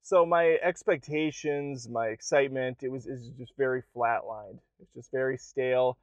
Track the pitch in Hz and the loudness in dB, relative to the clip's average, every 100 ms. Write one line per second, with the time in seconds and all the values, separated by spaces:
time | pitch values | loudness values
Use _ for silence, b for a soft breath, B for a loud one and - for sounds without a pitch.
0 | - 185 170 170 165 160 175 175 - 160 | 4 4 6 6 6 4 2 -2 0 0
1 | - 151 156 - 151 143 143 131 117 117 | 0 -2 -2 -2 -4 -4 -4 -8 -6 -4
2 | 113 113 - 147 139 131 127 127 131 131 | -2 -4 2 2 2 0 -4 -4 -8 -8
3 | 113 127 117 127 120 - 131 127 - 120 | -10 -12 -12 -16 -18 -2 0 0 -6 -2
4 | 117 113 107 107 101 - _ _ - - | 0 0 -4 -12 -14 -20 _ _ -20 -20
5 | 120 131 131 131 - - 131 127 127 127 | -6 -2 -2 -4 -6 -4 0 2 2 0